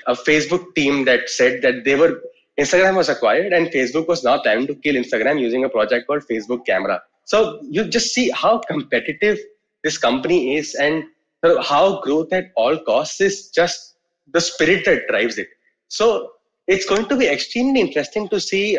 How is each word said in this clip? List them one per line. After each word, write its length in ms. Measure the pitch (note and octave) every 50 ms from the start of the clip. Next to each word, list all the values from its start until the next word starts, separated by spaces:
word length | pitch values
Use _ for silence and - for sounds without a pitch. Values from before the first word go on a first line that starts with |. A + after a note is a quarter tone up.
| -
a 60 | - A#2+
Facebook 640 | - - D#3 D3+ D#3 C#3+ - F3 F3+ - - -
team 300 | D#3 C#3+ C#3 C#3+ C#3 C3
that 240 | C3 B2 A#2 - -
said 320 | - - B2+ B2+ B2+ B2
that 240 | C3 B2+ B2 B2 A2+
they 100 | C3+ C#3
were, 260 | C#3 E3 E3 E3 - - - - _ _ _ _ -
Instagram 360 | G#3+ - F#3 F#3 F#3+ F#3+ F#3+
was 120 | F#3 D#3
acquired 460 | D3+ C3 - A#2+ G#2+ A#2 - - G3 F3
and 140 | E3+ E3
Facebook 400 | E3 - C3+ B2+ A#2+ C3+ D#3+ D#3+
was 160 | E3+ E3+ D#3+ B2+
now 180 | A#2+ C#3 C#3+
planning 260 | - A2 G#2+ A2+ C3+
to 80 | C#3+ C#3
kill 200 | - - D3 C#3
Instagram 440 | B2 A#2 - B2+ A2 A2+ C3+ D3+ D3
using 240 | B2+ A2+ B2 B2+ C3+
a 60 | C3
project 380 | A#2 A2 G#2 - B2 A#2+ A#2+
called 160 | - D3 D3 - -
Facebook 360 | A2+ A2 G#2 A2+ B2 A#2+ -
Camera. 360 | - F#2+ F#2 F#2+ G2 F#2 F2 - _ _ _ _
So 360 | - G3+ G#3+ A3 A3 - - C#4+
you 220 | B3+ D3 A3+ G#3+
just 280 | E3 A3 A#3 - - -
see 160 | B3 B3 -
how 280 | - - D3 G3 A#3 A3+
competitive 800 | - - - D3 - - B2 A#2 - D#3+ C#3+ - G3+ G#3+ G#3 - - - _ _ _ _ _ _ -
this 140 | D#3 -
company 580 | - - A#2+ B2 C3 B2+ D#3 F3+ F3 B2+ B2+ C#3+
is 200 | D#3 D3 - -
and 300 | - C#3+ D3+ D#3+ D#3 D3+ - _ _ _ _ _ _ -
sort 140 | E3+ E3
of 80 | - -
how 360 | - C#3+ D3 F3+ G3 F#3+ -
growth 320 | - C3 D3 D#3 E3 - F3+
at 180 | F#3 F3+ - _
all 220 | A#2+ A2+ C3 D#3+ D#3
costs 420 | - A#2 A2 C3 D#3 - - -
is 280 | G3 F#3+ G3 - - -
just 460 | - D#3+ F3 E3+ - - - - _ _ _ _ _ _ _ _ -
the 80 | E3+
spirit 420 | E3+ - - - D#3+ D#3 G3 F3+ -
that 220 | G3 D#3 A#2+ -
drives 300 | - G#2+ G2+ A2 A#2 A2+
it. 100 | G#2 F#2 - _ _ _ _ _ _ _
So 440 | - - - A3 A#3 G#3 - - - - _ _ _ _ _ _
it's 180 | - F#3+ F#3+ -
going 220 | - G3 G#3+ A#3
to 80 | - C#4+
be 120 | B3+ B3+
extremely 520 | C3+ C#3+ C#3+ - - - A#3 B3+ C#4 C4+ B3
interesting 480 | F#3+ - - D3+ C#3 - - G#3+ G#3 -
to 100 | G#3+ F#3+
see 380 | - - G3 G3 G3+ G#3+ F#3+